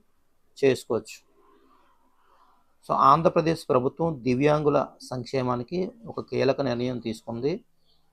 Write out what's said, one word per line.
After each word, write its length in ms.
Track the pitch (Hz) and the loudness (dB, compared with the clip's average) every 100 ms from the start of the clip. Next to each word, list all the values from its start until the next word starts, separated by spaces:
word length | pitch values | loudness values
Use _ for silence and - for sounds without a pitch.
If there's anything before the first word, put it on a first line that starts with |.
| _ _ _ _ _ - | _ _ _ _ _ 0
చేసుకోవచ్చు. 540 | 139 123 - 113 - - _ _ _ _ _ _ _ _ _ _ _ _ _ _ _ _ - | 2 2 -2 -6 -6 -20 _ _ _ _ _ _ _ _ _ _ _ _ _ _ _ _ -4
So, 40 | |
ఆంధ్రప్రదేశ్ 760 | 151 135 147 165 170 160 165 - | 4 6 6 4 2 0 -2 0
ప్రభుత్వం 540 | 127 127 - 165 147 | 0 0 -2 -4 -4
దివ్యాంగుల 640 | 117 123 143 151 147 143 - - | -2 2 2 2 2 2 0 -8
సంక్షేమానికి 880 | - 127 120 135 123 123 123 175 190 - 156 | -12 -10 -6 -4 -2 -4 -4 -6 -6 -8 -14
ఒక 240 | - 113 | -12 -6
కీలక 320 | 120 123 135 | -2 0 0
నిర్ణయం 380 | 135 120 123 123 | 0 -2 -4 -6
తీసుకుంది. 680 | 117 110 - 117 135 208 _ _ _ _ _ | -8 -10 -10 -6 -4 -6 _ _ _ _ _